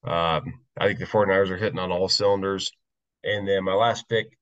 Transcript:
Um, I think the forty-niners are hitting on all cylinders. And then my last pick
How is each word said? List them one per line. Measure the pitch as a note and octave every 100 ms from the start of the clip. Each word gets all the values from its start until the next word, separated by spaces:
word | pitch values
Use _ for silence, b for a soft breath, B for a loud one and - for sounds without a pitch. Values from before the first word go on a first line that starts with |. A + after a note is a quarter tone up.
Um, | - E2+ E2+ D#2+ D#2 - _ -
I | G2
think | G2+
the | F#2
forty-niners | A2 G2+ F#2+ G2
are | F#2
hitting | G#2+ F#2
on | F2+
all | F2+ F#2
cylinders. | - G2+ G2 G2 G2 - _ _ _ _ _
And | - G#2 G2
then | G2
my | F#2+
last | F#2+ A#2 G#2+ -
pick | A2+ G#2+ _